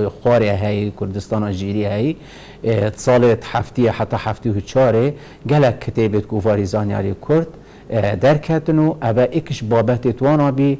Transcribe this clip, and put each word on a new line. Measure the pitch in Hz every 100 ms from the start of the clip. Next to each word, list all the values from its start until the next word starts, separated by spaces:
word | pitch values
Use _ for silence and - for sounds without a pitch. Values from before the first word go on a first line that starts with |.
| 101 -
خواره | 120 120 107 98
هی، | 104 104 104 -
کردستان | 101 98 - 110 104
جیری | 92 98 104 101
هی، | 104 139 156 - - - -
اه، | 110 110 107 -
سال | - 123 120 113 -
هفتی | 120 - - 117
حتی | 104 107 -
هفتی | 113 104 117
و | 101
چاره، | - 131 131 113 135 143 - - -
گلک | 147 131 110
کتیبت | - 117 110 104 -
کو | 110
واری | 104 104 95
زانیاری | 107 104 101 98 98 -
کرد، | 156 165 - - - -
اه، | 110 101 101
درکتن | 131 151 - 160 156 156
و | 156 160
اوه | 120 113 123
ایکش | 165 156 131
بابت | 107 117 113 120 123
توانا | 113 135 151 143
بی | 135 139 139